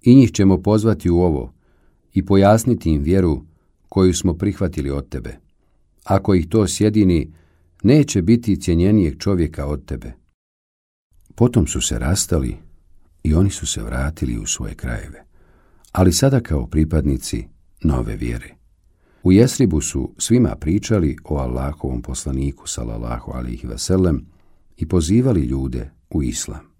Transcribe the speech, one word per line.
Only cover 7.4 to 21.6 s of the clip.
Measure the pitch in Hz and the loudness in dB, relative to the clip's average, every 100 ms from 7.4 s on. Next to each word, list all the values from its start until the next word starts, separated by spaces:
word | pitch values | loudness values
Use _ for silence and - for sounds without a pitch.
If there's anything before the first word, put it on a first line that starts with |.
| _ _ _ _ | _ _ _ _
neće | 98 151 143 101 | 4 4 4 0
biti | 85 120 120 95 | 2 2 2 -2
cjenjenijeg | - 82 92 107 82 - | 0 2 4 2 0 -2
čovjeka | - 95 80 - 71 | -4 -2 -2 -4 -6
od | 73 | -6
tebe.” | - 67 58 - _ _ _ _ _ _ _ _ _ _ _ | -8 -12 -12 -18 _ _ _ _ _ _ _ _ _ _ _
Potom | - 120 120 80 | 0 2 2 0
su | 92 | -2
se | - 58 | -4 -4
rastali | 71 95 - 80 65 - - - _ - _ _ | -2 -2 0 -2 -2 -8 -16 -20 _ -20 _ _
i | 73 | 0
oni | 80 98 | 2 2
su | - - | -2 -8
se | - | -8
vratili | 55 60 69 80 65 57 | -6 -4 -6 -4 -6 -6
u | 50 | -6
svoje | - - | -8 -8
krajeve, | - - 55 - - _ _ _ _ _ _ _ | -10 -10 -10 -12 -20 _ _ _ _ _ _ _
ali | - 92 | 2 2
sada | 85 135 131 | 4 2 2
kao | - 76 60 | 0 -4 -2
pripadnici | 78 80 80 73 64 - - - _ _ _ | -2 0 0 0 -2 -4 -10 -10 _ _ _
nove | 80 65 57 52 | -2 -2 -4 -6
vjere. | 58 58 - _ _ _ _ _ _ _ | -6 -8 -12 _ _ _ _ _ _ _
U | 90 | 4
Jesribu | 95 123 - 92 78 | 6 6 4 0 0
su | - - 64 - | -2 -6 -8 -8
svima | - 123 110 - | -2 2 0 -2
pričali | 73 98 - 110 78 80 | -2 -2 0 0 0 -4
o | - 73 | -6 -6
Allahovom | 64 62 | -4 -4